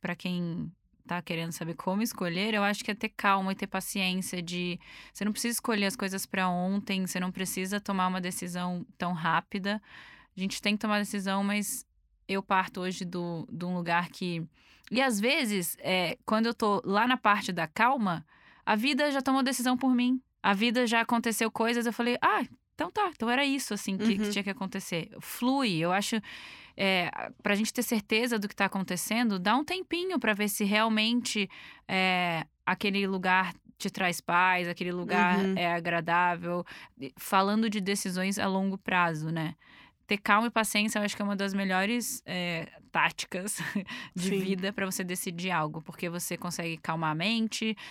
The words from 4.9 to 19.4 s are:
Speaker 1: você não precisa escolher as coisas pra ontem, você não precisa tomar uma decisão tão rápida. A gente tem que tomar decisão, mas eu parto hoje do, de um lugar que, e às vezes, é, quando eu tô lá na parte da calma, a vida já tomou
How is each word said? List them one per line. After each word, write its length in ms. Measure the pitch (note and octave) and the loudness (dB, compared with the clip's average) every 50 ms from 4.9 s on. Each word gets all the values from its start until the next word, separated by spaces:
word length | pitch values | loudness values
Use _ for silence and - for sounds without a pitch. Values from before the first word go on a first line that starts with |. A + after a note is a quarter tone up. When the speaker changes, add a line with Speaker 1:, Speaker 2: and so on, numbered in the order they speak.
| - - - - | -20 -20 -20 -18
Speaker 1:
você 120 | - - G3+ | -8 -4 -2
não 80 | G#3+ | -2
precisa 220 | G#3 - - A#3+ A#3 | -2 -2 -2 -2 -2
escolher 320 | - - B3 A3 G3+ G3+ | -2 -2 0 0 2 2
as 100 | G3 - | 0 0
coisas 280 | - G3 F#3 F#3+ F#3+ - | -2 -4 -4 -4 -4 -6
pra 240 | - - F#3+ F#3 F3+ | -4 -2 0 0 2
ontem, 560 | F3 F3+ F3+ F#3+ G3 G3+ G3 - G3 F#3+ F#3 | 0 0 0 0 0 -2 -2 -2 -2 -2 -2
você 120 | F3 - F3+ | -2 -2 -2
não 140 | F3+ F#3 | -4 -2
precisa 480 | F3+ F#3 F#3+ F3+ - F#3+ F#3 F#3 G#3 G3+ | -2 -4 -4 -4 -2 -4 -4 -2 -4 -4
tomar 260 | G3+ - G3 F#3 F#3 | -2 -2 0 0 2
uma 140 | F#3 F#3 F#3 | 0 0 -2
decisão 680 | F3 F3+ F3+ - F3+ F3 F3 F3+ F3+ F3+ F3+ F3 - - - | -2 -4 -6 -6 -6 -6 -6 -4 -4 -4 -4 -6 -8 -10 -8
tão 160 | - F#3 F3 | -6 -4 -2
rápida. 680 | F3+ D#3 E3+ E3 E3 E3+ - _ - G3 F3+ G3+ G#3 G#3+ - - - - - - - - - _ _ | -2 0 0 2 2 2 0 _ -4 -4 -2 -2 -2 -4 -6 -12 -20 -20 -20 -20 -20 -20 -20 _ _
A 40 | F#3 | -4
gente 220 | F#3+ G3 - - | -4 -4 -4 -2
tem 140 | - G#3 G#3+ | 0 0 0
que 40 | G#3 | 2
tomar 180 | - G#3+ G#3 G#3 | 2 2 2 0
decisão, 420 | G#3 G3+ G#3 G3+ F#3 G3 F#3+ G3 | 0 0 -2 -2 0 0 0 0
mas 420 | G3+ G3+ G#3 G#3 G3+ - - - - _ _ _ _ _ _ _ _ - | 2 0 0 0 0 -2 -6 -8 -10 _ _ _ _ _ _ _ _ -4
eu 120 | G3 G3 G3 | -2 -2 0
parto 380 | - G3 F#3+ F#3 - - F#3 | 4 4 4 4 2 -2 -4
hoje 220 | F3+ F#3 F3+ - F#3+ | -4 -4 -4 -4 -6
do, 400 | F3 F3+ F3+ F3 E3+ E3+ D#3+ - - | -4 -4 -4 -4 -4 -4 -6 -6 -8
de 140 | - E3 F3 | -8 -6 -4
um 100 | F3+ F3+ | -4 -2
lugar 340 | F3+ E3+ F3 E3+ F3 F3 - | -2 0 2 2 2 0 -2
que, 320 | - - F#3+ F3 E3+ E3 E3 - _ _ _ - - - - - | -4 -6 -4 -4 -2 -4 -6 -8 _ _ _ -20 -20 -20 -10 -2
e 140 | G#3 B3+ | 0 2
às 160 | C4+ C4 A3 G3 | 4 4 4 2
vezes, 580 | G#3+ B3 D4 E4 C4 G#3+ G#3 F#3+ E3+ - - - | 2 2 2 2 2 2 0 0 0 -2 -4 -4
é, 360 | - D3 F#3 F#3 F3+ D#3+ - - _ | -2 0 2 2 2 0 -2 -6 _
quando 220 | - A3 A3 A3+ | 0 2 2 2
eu 80 | A#3 A3+ | 2 0
tô 260 | - A3+ G#3 G3+ F#3 - | 2 2 2 2 2 2
lá 240 | - G3 G#3 A#3 B3 | 2 2 2 4 4
na 80 | C4 | 2
parte 340 | B3 - G#3+ G#3 G3+ G3+ - | 4 4 4 4 4 2 -2
da 160 | F3+ E3 E3 | -2 -2 -4
calma, 580 | - - - A3+ B3 C#4 C4 G#3 F#3 E3 D#3 - _ _ _ - - - - _ | -2 2 4 4 4 4 4 2 0 0 -2 -6 _ _ _ -20 -20 -20 -6 _
a 120 | - G#3+ | 0 2
vida 340 | G#3+ A#3 C#4+ D4 C4+ D4 D4 | 2 2 2 2 2 2 2
já 100 | C4+ C#4 | 2 0
tomou 220 | C4 C4+ C4 C4+ | 2 2 2 2